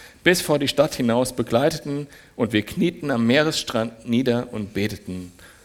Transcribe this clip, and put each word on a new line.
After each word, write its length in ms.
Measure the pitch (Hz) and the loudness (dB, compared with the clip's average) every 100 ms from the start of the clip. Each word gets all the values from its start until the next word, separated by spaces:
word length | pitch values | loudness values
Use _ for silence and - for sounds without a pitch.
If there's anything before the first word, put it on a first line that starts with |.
| - - | -20 0
bis 180 | 175 180 | 2 2
vor 160 | - 147 | 2 0
die 80 | 139 | 2
Stadt 280 | - 151 - | 2 2 2
hinaus 380 | 120 117 123 | 2 2 0
begleiteten 760 | - 117 117 151 156 147 143 147 - - - | -2 0 2 2 0 -6 -8 -8 -16 -14 -4
und 160 | 110 | 0
wir 120 | 107 | 0
knieten 480 | - 170 175 175 147 | -2 -2 -2 -2 -2
am 140 | 120 117 | 0 4
Meeresstrand 840 | 135 156 151 - 117 113 - 127 | 4 2 0 -2 -2 -4 -6 -2
nieder 380 | 120 131 120 123 | 0 2 0 -2
und 220 | 110 101 | -8 -6
beteten. 580 | 98 107 101 - 92 90 - - - | -4 -4 -4 -10 -10 -12 -18 -20 -20